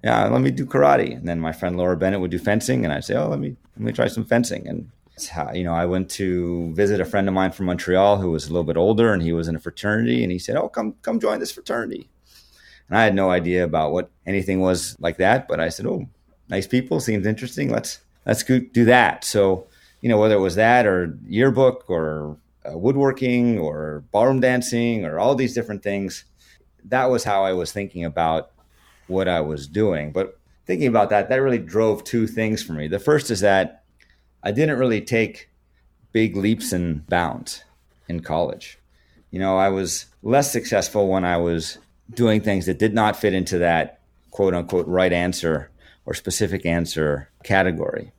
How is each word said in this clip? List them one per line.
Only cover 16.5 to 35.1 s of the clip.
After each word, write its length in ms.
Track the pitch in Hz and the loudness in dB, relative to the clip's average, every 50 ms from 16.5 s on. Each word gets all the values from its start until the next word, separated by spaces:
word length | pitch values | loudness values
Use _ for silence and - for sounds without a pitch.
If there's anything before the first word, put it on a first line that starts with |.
| 90 98 95 - | -6 -6 -4 0
people, 320 | - 127 127 - - 156 | 0 0 0 0 -4 -4
seems 260 | 127 - 110 104 90 | -2 -2 -2 0 0
interesting. 460 | 107 107 107 131 123 - - 143 131 | -2 -2 -2 -6 -10 -8 -6 -4 -2
Let's, 280 | 113 113 - - - - _ _ _ _ _ | -2 -4 -4 -6 -12 -14 _ _ _ _ _
let's 180 | - 107 - - | -2 0 0 2
go 160 | - 131 127 | 0 0 0
do 260 | 123 - _ 120 120 | 0 0 _ 4 6
that." 380 | 110 123 127 117 92 - - - | 8 8 8 6 4 2 -2 -6
So, 440 | - - 107 98 95 95 92 - _ _ _ _ _ _ _ | -2 2 2 4 4 2 0 -4 _ _ _ _ _ _ _
you 80 | - 117 | -2 2
know, 100 | 113 107 | 2 4
whether 160 | 107 110 107 | 4 4 4
it 40 | 101 | 4
was 160 | 95 92 85 | 2 2 2
that 300 | 98 110 113 120 123 120 | 2 4 6 6 6 4
or 320 | 104 92 92 90 82 73 - - | 4 2 2 0 -4 -6 -12 -12
yearbook 600 | 52 90 107 127 139 120 123 135 127 123 127 - - | -6 0 2 2 4 4 4 4 2 2 0 -8 -4
or, 500 | 92 82 80 78 78 78 76 76 76 - _ _ _ _ _ - | -4 -2 -2 -2 -4 -6 -8 -10 -12 -14 _ _ _ _ _ -12
uh, 80 | 76 82 | -10 -2
woodworking 800 | 92 123 135 139 139 135 131 135 131 127 123 123 120 120 117 104 | 0 0 2 2 2 0 0 0 -2 0 0 2 2 2 0 0
or 460 | 82 78 73 76 78 78 76 76 71 - | -2 -4 -4 -6 -8 -8 -8 -10 -12 -4
ballroom 300 | - 101 110 131 135 131 | 0 2 2 4 4 2
dancing 640 | 127 127 127 123 120 - - 117 117 120 117 110 95 | 2 2 2 0 -2 -2 -2 0 0 0 0 -2 -4
or 120 | 78 78 82 | -4 -2 0
all 160 | 101 123 143 | 2 2 2
these 200 | 127 135 120 127 | 2 0 -2 -2
different 280 | 123 113 - 107 98 | -4 -6 -6 -10 -8
things, 440 | - 104 101 98 98 92 - - - _ _ _ _ _ - _ _ _ _ _ _ | -6 -6 -4 -4 -4 -6 -8 -10 -18 _ _ _ _ _ -20 _ _ _ _ _ _
that 240 | 98 120 131 131 127 | -2 -2 0 2 2
was 140 | 127 113 - | 0 0 0
how 220 | 110 101 98 98 | 0 0 0 2
I 80 | 95 92 | 0 0
was 180 | 90 85 - | -2 -4 -6
thinking 320 | - 104 101 90 _ 92 85 | -6 -8 -8 -8 _ -6 -8
about 480 | 82 76 85 82 82 82 80 76 - _ _ _ _ _ _ _ _ _ _ _ _ | -4 -2 0 0 0 0 -2 -4 -6 _ _ _ _ _ _ _ _ _ _ _ _
what 220 | 92 92 95 90 | -2 -2 0 0
I 100 | 87 85 | 0 0
was 260 | 78 76 78 73 69 71 | 0 -2 -6 -8 -10 -6
doing. 440 | 76 101 107 104 90 78 76 76 | -2 0 0 2 0 -2 -4 -4
But 260 | 76 90 95 - - _ _ _ _ _ _ | -4 -4 -4 -4 -6 _ _ _ _ _ _
thinking 220 | - 92 - 147 127 | -4 -2 0 0 2
about 220 | 113 113 104 98 | 4 4 4 4
that, 180 | 104 104 95 - | 2 0 2 2
that 80 | 127 131 | 0 0
really 200 | 135 135 123 113 | 2 2 0 -2
drove 460 | - 80 85 107 113 110 104 101 - | -4 -2 0 2 2 2 0 -2 -4
two 240 | - - 120 110 107 | -4 -2 -2 -2 0
things 340 | - 110 110 110 110 107 | -2 -2 -2 -2 -2 -4
for 120 | - - 82 | -4 -8 -8
me. 160 | 76 76 76 | -8 -6 -4
The 100 | 87 101 | -4 -2
first 320 | - - 151 147 139 - | 2 2 2 2 2 -2
is 80 | 117 92 | -4 0
that 440 | 95 101 98 95 92 - - _ _ _ _ _ _ _ _ _ _ _ _ _ - | 2 4 4 4 2 0 -4 _ _ _ _ _ _ _ _ _ _ _ _ _ -6
I 80 | 95 | -4
didn't 260 | 104 123 156 156 147 120 | 0 0 0 0 2 2
really 220 | 131 127 113 104 | 2 2 2 0
take 500 | 104 - | -2 0